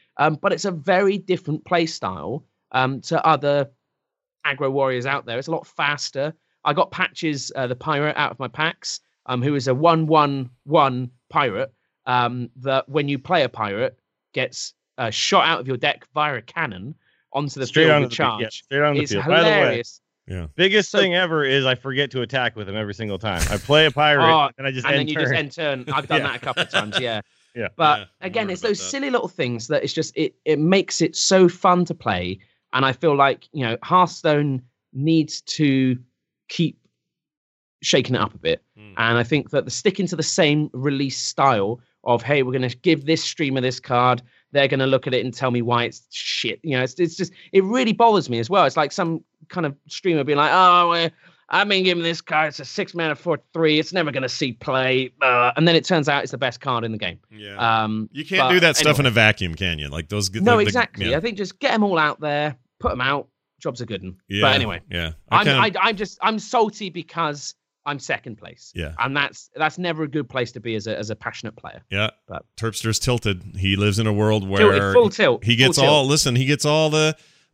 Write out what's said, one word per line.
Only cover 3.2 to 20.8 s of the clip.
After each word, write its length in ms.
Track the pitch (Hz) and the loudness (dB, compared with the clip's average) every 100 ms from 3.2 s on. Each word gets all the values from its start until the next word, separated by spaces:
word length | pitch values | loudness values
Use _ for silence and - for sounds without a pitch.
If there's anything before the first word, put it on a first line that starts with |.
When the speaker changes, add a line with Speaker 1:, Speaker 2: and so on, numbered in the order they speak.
| - | 2
Speaker 1:
other 440 | 151 143 143 131 _ _ _ _ _ _ _ 151 | 2 2 0 -2 _ _ _ _ _ _ _ -6
aggro 260 | 139 135 | -2 -2
warriors 340 | 139 135 127 127 | 0 0 -2 -2
out 200 | 139 - | -4 -4
there. 100 | 117 | -8
It's 100 | 147 | -6
a 40 | |
lot 160 | 165 - | -8 -8
faster. 680 | - 147 147 - 139 147 160 _ _ 151 | -4 -2 -2 -6 -6 -6 -8 _ _ -2
I 80 | |
got 160 | 147 - | 0 0
Patches, 600 | - 180 - 165 143 - 139 | -2 -6 -4 -4 -4 -6 -6
uh, 120 | 127 | -6
the 80 | 123 | -4
pirate, 400 | 151 147 151 - | -4 -2 -2 0
out 140 | 143 | -2
of 80 | - | -4
my 80 | 127 | -10
packs, 520 | - 160 - - - - _ - | -4 -4 -4 -10 -14 -16 _ -6
um, 140 | 123 | -2
who 120 | 131 143 | 0 0
is 120 | 127 | 0
a 80 | 127 | 2
one 320 | 165 160 156 | 4 4 4
one 420 | 160 147 139 123 - | 2 2 0 -8 -12
one 480 | - 156 139 127 127 - _ | -2 2 2 0 -6 -12 _
pirate, 420 | 156 135 98 135 _ _ _ - | -2 -2 -2 -6 _ _ _ -2
um, 420 | 127 120 123 120 - | 0 0 -2 -8 -8
that 300 | 131 135 135 | -2 -2 -2
when 180 | 147 143 | -4 -2
you 120 | 143 | -4
play 240 | 139 180 | -2 0
a 60 | 127 | 0
pirate, 500 | - 107 98 127 - _ _ _ | -2 -6 -4 -6 -6 _ _ _
gets, 400 | - 127 - - - _ - | -6 -6 -8 -14 -16 _ -8
uh, 120 | 120 | -6
shot 340 | 107 - 196 160 | -4 2 4 4
out 140 | 165 | 0
of 80 | 131 | -2
your 100 | 127 | -4
deck 300 | 147 - - | -2 -4 -8
via 240 | 151 151 127 | -6 -4 -4
a 40 | |
cannon 540 | 110 - 151 92 104 160 _ _ _ | -10 -8 -8 -8 -14 -16 _ _ _
onto 260 | - 147 139 | -6 -6 -6
the 80 | 127 | -2
Speaker 2:
Straight 160 | - 160 | 2 4
Speaker 1:
field 60 | 151 | 4
Speaker 2:
onto 80 | 131 | 2
Speaker 1:
with 60 | |
Speaker 2:
the 40 | 117 | 0
fi-, 80 | |
Speaker 1:
charge. 180 | 139 110 | -2 -2
Speaker 2:
yeah, 80 | 110 | -6
straight 320 | - - 139 | -10 -6 0
on 140 | 147 143 | 0 0
the 60 | |
Speaker 1:
It's 100 | 147 | -2
Speaker 2:
field. 140 | 101 139 | -2 2
By 140 | 160 | 4
the 40 | 190 | 6
way, 80 | |
Speaker 1:
hilarious. 480 | 208 170 117 117 - _ _ - | 4 2 0 -6 -14 _ _ -12
Speaker 3:
Yeah. 200 | 92 85 - | -10 -8 -2
Speaker 2:
biggest 360 | 185 208 | 2 2